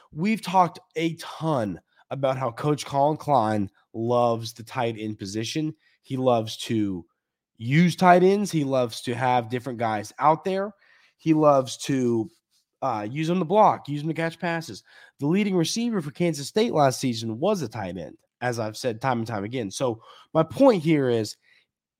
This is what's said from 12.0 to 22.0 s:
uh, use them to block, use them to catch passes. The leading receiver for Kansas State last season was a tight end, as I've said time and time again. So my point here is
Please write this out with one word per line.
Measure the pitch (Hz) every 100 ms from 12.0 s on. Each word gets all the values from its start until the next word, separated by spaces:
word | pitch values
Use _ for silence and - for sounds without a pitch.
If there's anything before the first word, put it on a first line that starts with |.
| 123 117 101 _ _ _ _ _
uh, | 135 110 104
use | 143 160
them | 180
to | 160
block, | 208 190 113 -
use | 147
them | 156
to |
catch | 151 165 165
passes. | 175 165 160 95 - - - -
The | 139
leading | 185 208 185
receiver | 160 226 240 208
for | 147
Kansas | - 175 143 135
State | 214 240
last | 160 139 127
season | 131 113 113 110
was | 180 202
a | 127
tight | 110 95 90
end, | 80 - _ _
as | 123 117
I've | 107 107
said | 127 113
time | 135 120
and | 113
time | 107
again. | 104 131 101
So | - 131 110 - - _
my | 160
point | 160 - 277 202
here | 151 151 131
is | 113 107 - _ _ _ _ _ _